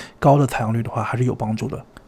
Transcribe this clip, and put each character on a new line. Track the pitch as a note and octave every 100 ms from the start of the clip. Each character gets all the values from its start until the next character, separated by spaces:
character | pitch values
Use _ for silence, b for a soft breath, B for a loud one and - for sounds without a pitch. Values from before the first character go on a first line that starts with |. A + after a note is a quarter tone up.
| B B
高 | - C#3+
的 |
采 | C3 -
样 | A2
率 | A#2
的 | A2
话， | -
还 | G#2 A#2
是 |
有 | B2
帮 | - A2
助 | A2 G#2+
的。 | - - -